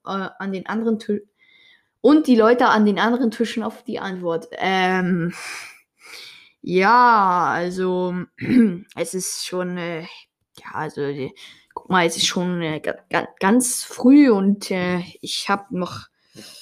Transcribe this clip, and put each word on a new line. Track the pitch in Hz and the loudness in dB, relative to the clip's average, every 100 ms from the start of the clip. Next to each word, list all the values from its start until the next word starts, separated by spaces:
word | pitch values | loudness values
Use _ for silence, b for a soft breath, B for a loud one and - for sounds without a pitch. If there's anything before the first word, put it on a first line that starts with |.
äh, | - 190 190 - | -10 -8 -8 -10
an | 196 | -8
den | 190 - | -8 -6
anderen | 208 226 214 | -4 -2 -2
Tü-, | - 208 - b b b b b b _ | -4 -6 -8 b b b b b b _
und | 254 302 302 | 4 4 6
die | 226 | 6
Leute | 220 247 240 | 6 6 4
an | 220 208 | 4 4
den | 185 | 2
anderen | 214 240 233 | 0 0 0
Tischen | 214 220 226 | -2 -4 -4
auf | 214 - | -8 -8
die | - - | -10 -10
Antwort. | 196 185 175 165 - | -8 -6 -4 -6 -6
Ähm, | - 185 190 185 185 180 180 170 B B B B B _ B B B B B B _ | -6 -2 0 0 0 0 0 -2 B B B B B _ B B B B B B _
ja, | - 185 196 240 247 220 190 180 147 | -2 0 4 6 6 4 2 2 0
also, | 135 180 185 185 180 180 180 165 - | -2 -4 -4 -4 -2 -4 -6 -10 -8
<clears throat> | - 247 220 175 - - | 2 4 4 0 -10 -10
es | 170 | -8
ist | 185 - - - | -6 -8 -10 -8
schon, | 185 180 180 | -6 -6 -8
äh, | 170 165 175 B - _ _ - | -8 -10 -12 B -20 _ _ -20
ja, | - | -14
also, | 123 151 147 143 | -10 -8 -6 -6
die, | 143 131 202 B B B | -6 -10 -12 B B B
guck | - - | -14 -2
mal, | 185 170 | 0 0
es | 170 | 0
ist | - | -4
schon, | 185 180 175 | -2 -4 -4
äh, | 160 156 | -4 -6
ga-, | - - - | -6 -8 -6
ga-, | - - - | -6 -6 -2
ganz | 190 247 247 - | 2 2 0 -4
früh | - - 247 285 277 | -10 2 6 8 8
und, | 202 196 202 - | 6 2 0 -2
äh, | 185 180 180 180 - | -4 -2 -2 -6 -12
ich | - - - | -10 -6 -4
hab | 202 - | -4 -4
noch | 180 175 107 - B B B B B | -8 -8 -10 -18 B B B B B